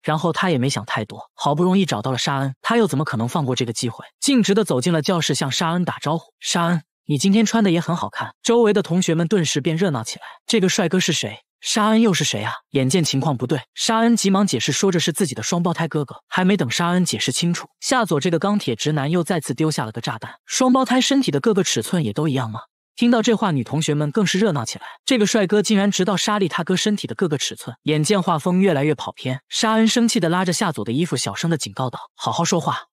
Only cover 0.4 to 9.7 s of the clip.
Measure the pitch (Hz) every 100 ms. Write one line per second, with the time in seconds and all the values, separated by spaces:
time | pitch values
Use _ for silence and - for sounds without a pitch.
0.4 | 190 143 131 117 107 - 107 104 - -
1.4 | - 151 180 190 180 107 131 123 - 139
2.4 | 139 131 - 233 214 135 151 113 117 175
3.4 | 131 123 117 113 120 - - _ - 262
4.4 | 196 202 208 131 180 165 143 180 - 139
5.4 | 147 - 165 175 175 - 143 165 - _
6.4 | - 180 170 175 - _ - 143 196 202
7.4 | 214 226 202 170 160 170 101 - - _
8.4 | - 240 220 208 180 180 185 165 170 202
9.4 | 151 147 151